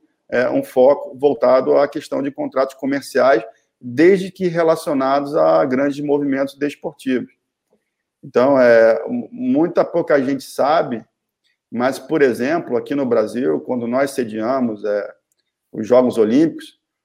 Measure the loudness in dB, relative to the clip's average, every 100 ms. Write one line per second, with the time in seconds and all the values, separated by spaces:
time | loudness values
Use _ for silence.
0 | _ _ _ -2 -2 -2 -4 2 4 4
1 | -2 -2 -2 2 2 2 4 2 0 -4
2 | -8 -6 -6 -8 -8 -4 -4 -4 -6 -6
3 | -4 0 4 2 0 _ _ _ -12 2
4 | 4 4 0 -6 -4 0 0 0 -2 -2
5 | 0 0 -2 0 2 2 2 0 -2 -4
6 | -2 -2 0 -2 -4 -4 -8 -8 -14 -10
7 | -6 -4 -6 _ _ _ _ _ _ _
8 | _ _ -4 2 4 4 6 6 6 2
9 | -2 -8 -8 -8 -2 0 0 0 -2 -2
10 | 0 0 0 -6 -8 -4 0 0 -2 -6
11 | -12 _ _ _ _ _ _ -4 -4 -4
12 | -4 2 2 2 -2 -4 -2 -6 -4 -4
13 | 0 0 0 -4 -2 -4 -4 -6 -4 -2
14 | -2 -4 -6 -6 -4 -2 -4 -4 -4 -4
15 | -6 -16 _ _ _ _ _ -12 2 4
16 | 4 2 2 4 2 -2 -18 _ _ _